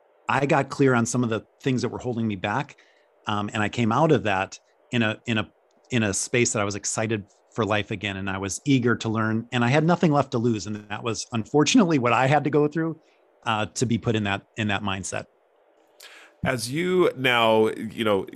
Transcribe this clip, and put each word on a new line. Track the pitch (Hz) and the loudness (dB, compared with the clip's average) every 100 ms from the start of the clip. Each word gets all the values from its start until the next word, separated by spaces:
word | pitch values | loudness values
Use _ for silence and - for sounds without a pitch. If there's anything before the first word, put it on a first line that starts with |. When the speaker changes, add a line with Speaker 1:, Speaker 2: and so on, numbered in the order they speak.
| _ _ - | _ _ -2
Speaker 1:
I | 123 143 | 0 2
got | 147 135 | 0 0
clear | - 135 123 | 2 4 4
on | 113 | 2
some | 123 | 0
of | 120 | -2
the | 107 - _ | -4 -6 _
things | 139 123 | -2 -2
that | 110 | -2
were | 101 | -6
holding | 123 117 110 | -6 -4 -4
me | 98 | -4
back. | 104 120 151 - _ _ _ _ - | -2 -2 -4 -14 _ _ _ _ -4
Um, | 104 104 | -4 -2
and | 110 | -2
I | 104 | -2
came | 120 110 | 0 0
out | 120 160 | 2 4
of | 123 | 2
that | 104 95 95 - _ _ - | 2 -2 -2 -8 _ _ -6
in | 123 | -2
a, | 110 107 - | -2 -2 -4
in | 107 | -4
a, | - _ _ _ - | -4 _ _ _ -4
in | 120 | -2
a | 107 | 0
space | 95 - 123 117 | -2 -2 0 2
that | 113 | 0
I | 101 | -4
was | 98 | -4
excited | - - 110 107 92 _ _ | -6 -4 -4 -4 -6 _ _
for | - | -4
life | 101 104 101 | 0 0 -2
again. | 104 101 95 | -6 -6 -6
And | 98 | -6
I | 95 | -6
was | 98 - 147 | -6 -6 0
eager | 131 120 113 | 2 2 0
to | 113 | -2
learn, | 110 110 110 120 | -2 0 -2 -2
and | 127 | -2
I | 120 | 2
had | 147 | 2
nothing | 160 170 165 | 2 2 4
left | 143 - | 2 0
to | 120 | 0
lose. | 120 110 107 | 0 0 -4
And | 104 104 | -10 -10
that | 107 | -8
was | 120 104 - | -6 -6 -6
unfortunately | 117 104 147 147 254 170 147 | -6 0 2 4 4 4 2
what | 120 | 2
I | 113 135 | 4 4
had | 147 139 | 2 2
to | |
go | 147 147 | 2 0
through, | 165 165 160 _ _ _ _ 117 | 0 -6 -8 _ _ _ _ -4
uh, | 107 101 - | -2 -2 -2
to | 117 | -2
be | 113 | -2
put | 120 107 | 0 -2
in | |
that, | 101 98 _ - | -2 -4 _ -6
in | 107 | -2
that | 98 | -2
mindset. | 101 95 92 104 - _ _ _ _ _ _ _ - - - - | -2 -6 -6 -10 -10 _ _ _ _ _ _ _ -20 -20 -20 -6
Speaker 2:
As | - 127 113 | -4 -4 -4
you | 147 180 180 170 135 | -4 0 2 2 2
now, | 131 120 113 110 110 | 2 4 6 6 4
you | - 107 95 | 0 -10 -2
know, | 110 98 - | 0 0 -2